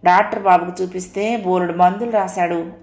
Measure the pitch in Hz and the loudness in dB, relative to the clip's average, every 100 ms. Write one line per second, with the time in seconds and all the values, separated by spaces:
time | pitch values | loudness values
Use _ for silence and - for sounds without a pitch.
0 | 175 180 214 214 196 180 175 180 185 185 | 4 4 2 -2 2 2 2 -6 -6 -6
1 | 180 196 208 233 185 185 180 170 180 196 | -10 -6 -4 -2 0 0 0 2 2 2
2 | 240 220 180 190 175 170 170 - | -2 -2 -2 -4 -2 -2 -6 -12